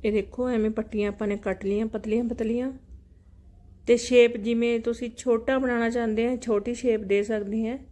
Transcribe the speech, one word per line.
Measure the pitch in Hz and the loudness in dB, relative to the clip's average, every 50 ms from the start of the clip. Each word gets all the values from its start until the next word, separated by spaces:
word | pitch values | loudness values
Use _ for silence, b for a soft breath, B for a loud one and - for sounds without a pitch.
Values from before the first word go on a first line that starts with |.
| - | 0
ਇਹ | 220 | 0
ਦੇਖੋ, | 208 214 196 - - - 247 254 | 0 0 -2 -2 -6 -4 -2 0
ਐਵੇਂ | 247 226 214 220 | 0 0 0 0
ਪੱਟੀਆਂ | 220 214 214 - - 214 208 202 | 0 -2 -6 -4 -2 -2 -2 -2
ਆਪਾਂ | 202 - 220 | -2 -4 -4
ਨੇ | 208 202 202 | -4 -4 -2
ਕੱਟ | - 202 185 190 - | -2 -4 -4 -2 -2
ਲਈਆਂ | 196 202 208 226 | -2 0 0 -2
ਪਤਲੀਆਂ | 220 220 208 190 220 214 233 240 | -2 -4 -6 -4 -2 0 0 0
ਪਤਲੀਆਂ। | 226 233 - 233 220 233 240 247 269 262 - - - - - - - - - - - - - - - - - - - - - - | -2 -2 -2 -2 -2 -2 -2 -2 -4 -8 -10 -18 -20 -20 -20 -20 -20 -20 -20 -20 -20 -20 -20 -20 -20 -20 -20 -20 -20 -20 -12 2
ਤੇ | - 240 240 | 4 4 4
ਸ਼ੇਪ | 240 - 254 247 240 233 240 233 | 4 4 8 8 8 8 6 -2
ਜਿਵੇਂ | 202 226 233 233 233 233 233 233 | -2 0 0 2 2 0 0 0
ਤੁਸੀਂ | 226 240 233 233 247 240 233 | -2 -4 -4 -4 -6 -10 -10
ਛੋਟਾ | - - 254 233 226 226 - 262 | -6 0 0 0 2 2 0 0
ਬਣਾਉਣਾ | 262 262 247 240 233 233 226 | 2 2 0 0 0 0 0
ਚਾਹੁੰਦੇ | 233 240 233 226 214 214 233 | 0 0 -2 0 0 0 0
ਆ, | 240 254 | 0 -2
ਛੋਟੀ | 240 - 240 220 202 202 240 240 | -4 -2 0 0 0 0 -2 -6
ਸ਼ੇਪ | 240 - 254 220 214 214 | -2 0 0 0 0 2
ਦੇ | 185 196 202 208 | 2 2 2 2
ਸਕਦੇ | 220 226 214 202 196 202 220 226 220 | 0 -2 -4 -2 -2 -2 -2 -2 -2
ਆ। | 247 277 285 - | -4 -6 -10 -16